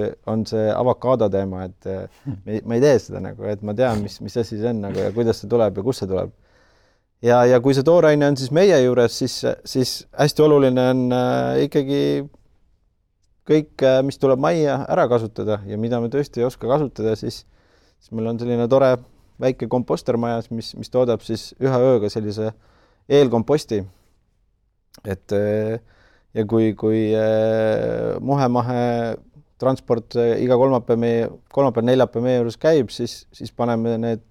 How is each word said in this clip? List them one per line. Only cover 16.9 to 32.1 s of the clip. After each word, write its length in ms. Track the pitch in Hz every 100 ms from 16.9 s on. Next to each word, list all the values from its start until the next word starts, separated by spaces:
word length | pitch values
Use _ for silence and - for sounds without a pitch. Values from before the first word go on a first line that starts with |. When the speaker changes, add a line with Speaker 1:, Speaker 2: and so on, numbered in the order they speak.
| - 110 110
Speaker 1:
siis, 240 | 113 - - _ _ _ _ _
siis 180 | _ 113
meil 160 | 113
on 80 | 117
selline 240 | 120 120 120
tore 240 | 131 135 127 123 _ _ _
väike 300 | 127 127 117
kompostermajas, 800 | 123 120 - - 120 117 117 110
mis, 240 | 113 110
mis 160 | - 101
toodab 320 | 123 123 110
siis 300 | - 113 - -
ühe 180 | 135 127 131
ööga 240 | 123 104
sellise 460 | 113 107 104 110 110 _ _ _ _ _
eelkomposti. 720 | 139 135 117 110 147 - 107 95 _ _ _ _ _ _ _ _ _ _ - -
Et, 240 | 95 _
äh, 460 | 101 104 107 107 113 - _ _ _ _ 107
ja 60 | 104
kui, 280 | 110 110 101
kui, 300 | 110 110 110 110
äh, 960 | 110 110 110 110 110 107 113 113 113 92
muhe-mahe 920 | 120 139 131 123 120 123 120 117 117 113 - - _ _
transport, 560 | 127 131 - 117 - 120
äh, 200 | 117 110
iga 100 | 123 123
kolmapäev 380 | 135 127 117 117
meie, 280 | 117 117 113 87 _
kolmapäev, 360 | - 139 117 117
neljapäev 360 | 127 120